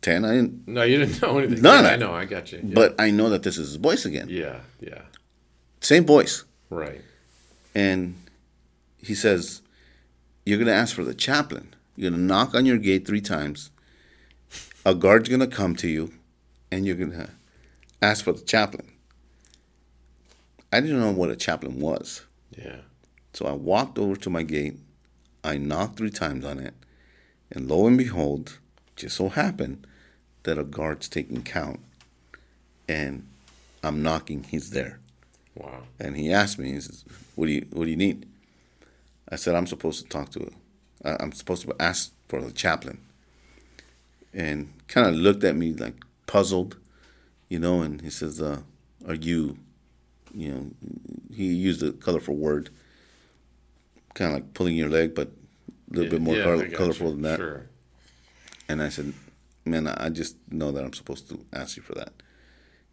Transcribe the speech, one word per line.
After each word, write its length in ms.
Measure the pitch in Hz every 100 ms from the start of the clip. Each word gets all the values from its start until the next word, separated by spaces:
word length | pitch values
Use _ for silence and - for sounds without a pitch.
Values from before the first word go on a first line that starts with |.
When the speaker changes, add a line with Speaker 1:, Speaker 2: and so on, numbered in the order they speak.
Speaker 1:
ten. 240 | - 85
I 100 | 110
didn't 320 | 123 120 - -
Speaker 2:
No, 140 | 120
you 160 | 117 139
didn't 220 | 143 -
know 160 | 226 139
anything. 240 | 135 117
Speaker 1:
None 160 | 135 277
of 60 |
Speaker 2:
Yeah, 60 | 190
Speaker 1:
that. 20 |
Speaker 2:
I 40 | 127
know. 160 | 107
I 120 | 85
got 260 | 98 98 82
you. 80 | 90
Yeah. 120 | 101
Speaker 1:
But 200 | 95 107 -
I 120 | 107
know 180 | 104 113
that 120 | 98
this 140 | 95 85
is 100 | 73
his 80 | 73
voice 280 | 127 196
again. 220 | - 71 -
Speaker 2:
Yeah, 320 | 87 73 62 - -
yeah. 220 | - - - - _ _ _ _ _ _
Speaker 1:
Same 240 | - 156
voice. 400 | 156 147 - - - _ _
Speaker 2:
Right. 300 | 87 78 69 - _ _ _ _ _ _
Speaker 1:
And 420 | 104 98 92 90 90 - _ _ _ _ _ _ _
he 160 | -
says, 480 | 98 110 92 85 - - _ _ _ _ _ _ _
"You're 140 | - 104
gonna 140 | 117
ask 220 | 101 117
for 100 | -
the 100 | 69
chaplain. 600 | 64 - 143 147 - - - _ -
You're 140 | 92
gonna 120 | 87
knock 320 | 90 95 127
on 120 | 120 131
your 120 | 120
gate 280 | 101 95 92
three 140 | 104
times. 500 | 101 85 73 73 - _ _ _ _ _ _ _ _ - - -
A 100 | 98
guard's 340 | 92 95 110 113
gonna 180 | 127 127
come 300 | 127 95 85
to 120 | 85
you, 240 | 78 82 - _ _ _ _ _
and 120 | 95 98
you're 100 | 90
gonna 340 | 90 87 - - _ _ _ _ _ _
ask 240 | 104 107
for 80 | -
the 100 | 85
chaplain." 460 | - 113 101 - - _ _ _ _ _ _ _ _ _ _ _ _ _ _ _ _ _ _
I 80 | 110
didn't 200 | 151 139
know 100 | 113
what 180 | 92 87
a 60 | 55
chaplain 420 | - 80 67 64
was. 420 | 78 71 - - - _ _ -
Speaker 2:
Yeah. 200 | - 65 65 _ _ _ _
Speaker 1:
So 120 | - 71
I 60 |
walked 460 | 71 71 101 131 -
over 180 | 104 101
to 140 | 98
my 120 | 85
gate. 360 | 80 76 73 - - _ _ _ _ _
I 140 | 80 71
knocked 380 | 71 76 107 101
three 120 | 110
times 340 | 98 82 67
on 140 | 69 69
it. 160 | 65 - - _ _ _ _ _ -
And 180 | - 65
lo 180 | 78 110
and 120 | 123
behold, 600 | 123 92 73 71 - - _ _ _ -
just 200 | - -
so 120 | 95
happened 580 | 147 196 - 64 - - - _ _ _ _
that 140 | - 76
a 60 |
guard's 440 | 71 71 78 76 -
taking 340 | - - 62
count. 380 | 62 87 76 - - _ _ _ _ - _ _ _ _ -
And 380 | 78 71 67 65 - - - _ _
I'm 200 | 78 76
knocking, 420 | 78 80 - 73
he's 260 | 71 80 -
there. 280 | 69 64 - - _ _ _ _
Speaker 2:
Wow. 280 | - 71 64 64 -
Speaker 1:
And 160 | - 69
he 160 | 76
asked 260 | 95 104 -
me, 140 | 67
he 80 | 69
says, 240 | 69 - - - -
"What 120 | - 80
do 60 |
you, 140 | 71 -
what 140 | -
do 60 | 82
you 60 | 78
need?" 300 | 98 - - - _ _ _ _ _ _ _ _ -
I 80 | -
said, 180 | -
"I'm 120 | 85 90
supposed 360 | 78 82 76
to 60 | -
talk 220 | 76 71
to, 200 | - - - _ _ _ -
uh, 120 | - 80
I'm 120 | 76
supposed 300 | - - 90 -
to 80 | -
ask 320 | 85 82 - - -
for 120 | 65
the 100 | 65
chaplain." 460 | 62 92 78 65 - - _ _ _ _ - _ - - _ _ _ _
And 400 | 98 80 73 73 - -
kinda 220 | - 110
looked 340 | 80 92 101
at 120 | 101 76
me, 180 | 82
like, 220 | 82 57 - - _ -
puzzled, 500 | 104 95 92 92 - - _ _ _ _ _ -
you 80 | 87
know, 240 | 85 87
and 180 | 78 73
he 80 | 76
says, 300 | - 80 76
uh, 200 | 76 73 73 _ _ _ -
"Are 80 |
you," 440 | 80 80 85 76 - - _ _ _ _ _ -
you 140 | - 78
know, 200 | 67 71 - - - - - -
he 180 | 107 95
used 300 | 87 92 80
a 100 | 76
colorful 440 | - - 85 - 73
word, 340 | 76 73 - - _ _ _ _ _ _ _ _ _ _ _ _ _
kinda 180 | - 87
like 200 | 71 71
pulling 220 | - 90 82
your 120 | 76
leg, 260 | 80 82
but 140 | - 69
a 680 | - - _ - - -
little 100 | -
Speaker 2:
Yeah, 60 | 85
Speaker 1:
bit 100 | 82
more 140 | 82 110
Speaker 2:
yeah, 80 |
Speaker 1:
color-, 200 | 92 85
Speaker 2:
I 40 | 82
got 100 | 82
Speaker 1:
colorful 280 | 90 78 82
Speaker 2:
you. 40 |
Speaker 1:
than 80 | 73
that. 140 | 78 80
Speaker 2:
Sure. 280 | 82 73 - _ _ _ _ _ _ _ - - -
Speaker 1:
And 120 | 78
I 60 | 73
said, 240 | 73 71 71 - _ _ _ -
"Man, 200 | 82 78
I, 200 | - 80
I 20 |
just 280 | 80 78 - -
know 220 | 80 76
that 100 | 69
I'm 120 | 65
supposed 340 | - - 67 -
to 160 | - -
ask 240 | - - -
you 60 |
for 120 | -
that." 180 | - - - _ _ _ _ _ _ _